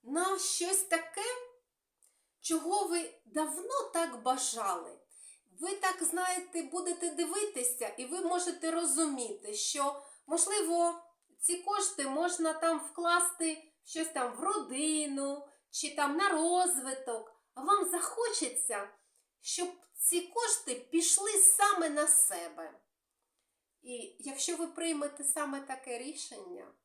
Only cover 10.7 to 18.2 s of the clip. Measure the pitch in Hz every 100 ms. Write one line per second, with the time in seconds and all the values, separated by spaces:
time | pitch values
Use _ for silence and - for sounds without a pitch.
10.7 | 339 339 339 - _ _ _ - 349 392
11.7 | 415 - - 269 277 349 349 320 320 330
12.7 | 311 - - 339 349 349 - 320 311 -
13.7 | _ - 320 320 277 247 240 349 269 -
14.7 | 262 311 311 294 277 277 285 - - _
15.7 | - 302 294 294 302 403 320 330 359 359
16.7 | 269 262 262 - 226 - - _ - 294
17.7 | 403 370 349 - -